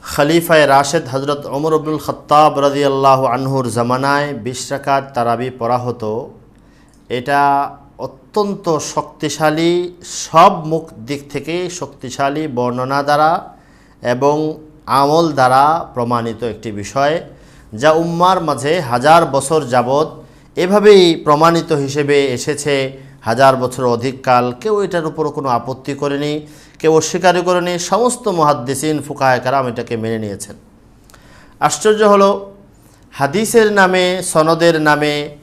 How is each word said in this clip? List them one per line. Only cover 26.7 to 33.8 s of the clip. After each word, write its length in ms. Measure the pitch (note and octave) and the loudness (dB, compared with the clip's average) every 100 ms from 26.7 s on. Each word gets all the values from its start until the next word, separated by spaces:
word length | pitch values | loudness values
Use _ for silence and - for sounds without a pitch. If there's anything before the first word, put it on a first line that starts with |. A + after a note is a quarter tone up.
| _ | _
কেউ 180 | D#3 D#3+ | 2 2
অস্বীকারই 460 | D#3 F3+ F3+ F3 | 2 0 2 2
করেনি। 360 | F3+ F3+ F3 F3 | 2 0 0 -4
সমস্ত 500 | F3 F#3+ B3 - G#3+ | -2 0 0 -2 -4
মুহাদ্দিসিন, 720 | F3+ D3+ D3 B2+ C3+ D#3 D3+ | 0 2 0 -2 -4 -2 -4
ফুকাহায়ে 380 | C#3 D3 C3+ B2+ | -6 -2 0 0
কেরাম 280 | A#2+ C#3 B2+ | 0 -2 -2
এটাকে 280 | A2+ A#2 A#2 | -6 -6 -6
মেনে 220 | A2 A2+ | -4 -6
নিয়েছেন। 380 | G#2+ G2 - - _ _ _ _ _ - - - - - | -6 -10 -14 -18 _ _ _ _ _ -20 -20 -20 -20 -2
আশ্চর্য 420 | D3+ - G#3+ G#3+ | -2 0 0 2
হলো, 480 | G#3+ G3+ G3 G3+ - - - _ _ _ _ | 4 4 4 0 -6 -20 -20 _ _ _ _
হাদিসের 600 | - C#3 D#3+ A3 A#3+ G#3+ | -4 -2 -2 2 4 4
নামে, 500 | G#3 | 4